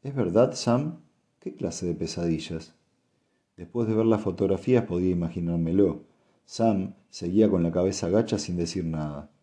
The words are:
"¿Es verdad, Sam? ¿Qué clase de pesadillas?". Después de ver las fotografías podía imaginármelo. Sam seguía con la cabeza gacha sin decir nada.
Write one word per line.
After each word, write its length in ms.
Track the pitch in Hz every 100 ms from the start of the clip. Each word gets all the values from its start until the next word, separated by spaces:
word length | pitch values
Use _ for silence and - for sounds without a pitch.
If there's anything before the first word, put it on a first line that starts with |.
"¿Es 120 | 139
verdad, 380 | 135 92 98 131
Sam? 480 | 131 - 120 151 170 _ _ _ _
¿Qué 140 | 190
clase 320 | - 92 - 90
de 80 |
pesadillas?". 800 | 78 82 - 85 82 - 80 - _ _ _ _ _ _ _ _ -
Después 320 | - 120 110
de 60 |
ver 120 | 110 113
las 140 | 107
fotografías 640 | 104 87 95 95 - 123
podía 260 | - 87 92
imaginármelo. 960 | 87 85 90 85 85 82 95 98 80 - _ _ _
Sam 500 | _ - 113 98 95 - _
seguía 400 | - 87 98 107
con 140 | 92
la 80 | 85
cabeza 380 | 87 92 92 85
gacha 280 | 101 113 104
sin 180 | - 87
decir 280 | 85 95
nada. 460 | 82 78 76 73 71 _